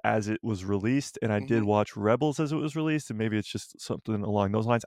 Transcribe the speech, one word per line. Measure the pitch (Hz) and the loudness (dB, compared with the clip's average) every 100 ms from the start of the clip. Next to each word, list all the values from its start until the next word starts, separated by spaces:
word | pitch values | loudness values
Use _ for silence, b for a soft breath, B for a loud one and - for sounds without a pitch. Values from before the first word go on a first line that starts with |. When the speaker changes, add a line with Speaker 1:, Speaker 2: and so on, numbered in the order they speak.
Speaker 1:
as | 110 110 104 | 0 2 0
it | 107 | -2
was | 113 98 | -2 -4
released, | 92 101 107 135 - - | -2 0 0 0 -2 -4
and | 110 | -2
I | 104 | 0
did | 117 117 | 2 2
Speaker 2:
Mm-hmm. | |
Speaker 1:
watch | 104 104 104 110 | 4 4 2 0
Rebels | 104 120 151 139 | 2 4 2 0
as | 151 | -2
it | 156 | -2
was | 151 151 | -2 -2
released, | 156 156 - | 0 -2 -2
and | 110 | -4
maybe | 110 107 | 0 0
it's | - | -2
just | 101 - - | -6 -10 -12
something | - 98 - 107 | -8 -6 -4 -4
along | 104 104 98 | 0 2 2
those | 107 113 | 2 2
lines. | 120 | 0